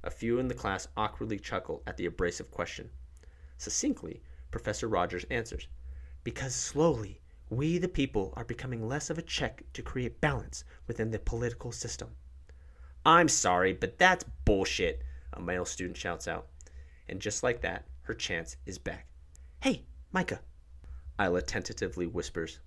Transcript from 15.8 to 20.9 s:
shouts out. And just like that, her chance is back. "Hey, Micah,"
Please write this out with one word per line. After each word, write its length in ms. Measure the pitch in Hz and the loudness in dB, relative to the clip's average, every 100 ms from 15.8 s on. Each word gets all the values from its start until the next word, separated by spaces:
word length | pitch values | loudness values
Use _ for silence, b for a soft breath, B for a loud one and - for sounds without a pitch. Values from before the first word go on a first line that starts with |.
| 90 85 | -4 -2
shouts 300 | 90 82 - | -4 -2 -2
out. 220 | 82 - - B B B B B | -4 -6 -16 B B B B B
And 140 | 95 | -4
just 220 | 104 - | -2 2
like 160 | 127 120 | 2 2
that, 260 | 92 90 - - | -2 -4 -8 -12
her 120 | - | -8
chance 420 | - - 87 82 - - | -4 -2 -2 -4 -10 -10
is 140 | 92 | -6
back. 260 | - 85 - - - - b b | -6 -8 -12 -18 -20 -18 b b
"Hey, 260 | 269 175 - - - | 2 2 -4 -16 -2
Micah," 320 | 185 175 - - - - - B | 0 2 -2 -6 -16 -18 -16 B